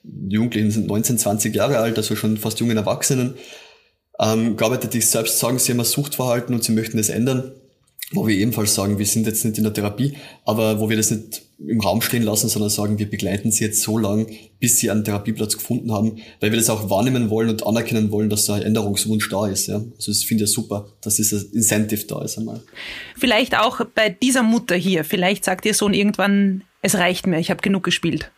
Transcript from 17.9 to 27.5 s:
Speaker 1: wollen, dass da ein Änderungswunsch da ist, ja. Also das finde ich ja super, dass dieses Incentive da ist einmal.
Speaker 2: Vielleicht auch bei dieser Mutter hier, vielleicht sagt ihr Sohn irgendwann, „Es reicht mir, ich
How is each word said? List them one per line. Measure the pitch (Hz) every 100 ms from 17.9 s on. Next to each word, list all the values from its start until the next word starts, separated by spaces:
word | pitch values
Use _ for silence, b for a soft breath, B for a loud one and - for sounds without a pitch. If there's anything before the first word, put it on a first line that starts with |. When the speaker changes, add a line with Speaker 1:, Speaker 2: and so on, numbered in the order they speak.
| 117 107
Speaker 1:
wollen, | 104 107
dass | 101 -
da | 104
ein |
Änderungswunsch | 107 110 101 98 110 110 -
da | 98 104
ist, | 98 -
ja. | 101
Also | 117 - -
das | 104
finde | - 110 104
ich |
ja |
super, | - 110 101 101 _
dass | 110 -
dieses | 107 104 98
Incentive | 117 110 107 107 104 -
da | -
ist | 110 -
einmal. | 113 113 - B B B B -
Speaker 2:
Vielleicht | 247 220 262 -
auch | 226 - 233
bei | - 214
dieser | 180 254 254
Mutter | 220 233 240 180
hier, | 175 175
vielleicht | 151 - 180 208
sagt | - 185 214
ihr |
Sohn | 202 208
irgendwann, | - 202 202 196 202 196 190 - _
„Es | 196 196
reicht | 180 185 190
mir, | 160
ich | 170